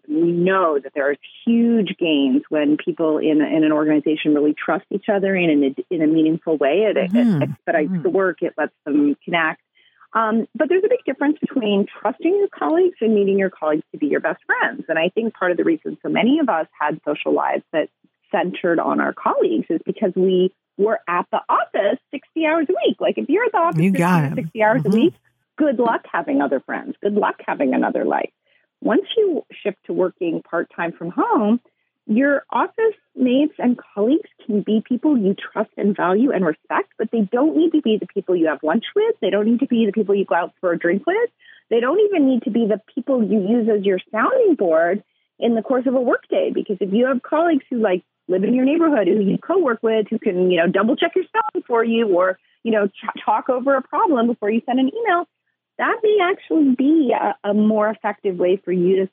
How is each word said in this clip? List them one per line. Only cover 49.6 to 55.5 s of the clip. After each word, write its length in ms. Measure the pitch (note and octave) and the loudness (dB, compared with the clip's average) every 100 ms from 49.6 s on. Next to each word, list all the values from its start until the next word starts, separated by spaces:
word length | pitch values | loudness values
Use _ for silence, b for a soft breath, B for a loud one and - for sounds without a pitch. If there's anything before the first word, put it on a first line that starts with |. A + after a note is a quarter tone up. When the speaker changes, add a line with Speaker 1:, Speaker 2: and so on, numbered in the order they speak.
| D4 A3+ | 0 0
Speaker 1:
with, 240 | A3 A3 G#3 | 0 0 -2
who 100 | A3 | -4
can, 320 | A3 F3+ F#3 | -2 0 2
you 60 | F3 | 2
know, 100 | F3+ | 2
double 280 | F#3+ A3 D4 | 2 0 0
check 180 | E4+ F#4 | 0 -2
your 100 | - | -2
spelling 380 | A4 G#4+ F4+ - | -4 -4 -6 -2
for 180 | A#3 | -2
you 240 | A#3 A3+ A3+ F3 | 0 0 2 2
or, 220 | F#3 F#3 _ _ | 2 -2 _ _
you 100 | A3+ | -2
know, 140 | G#3+ G3+ | 0 0
ch-, 340 | - A3 - - | -4 -10 -6 -2
talk 240 | A3 - | -2 -2
over 260 | C4 C4 C4+ | -2 0 0
a 60 | |
problem 460 | - - A4 B3+ A#3 | -2 -2 2 2 0
before 240 | A#3+ G#3 | 0 -2
you 100 | A3+ - | -2 -2
send 120 | B3 | 0
an 120 | C4 A4 | 0 -2
email, 300 | A4+ F4 E4+ _ _ | 0 0 -2 _ _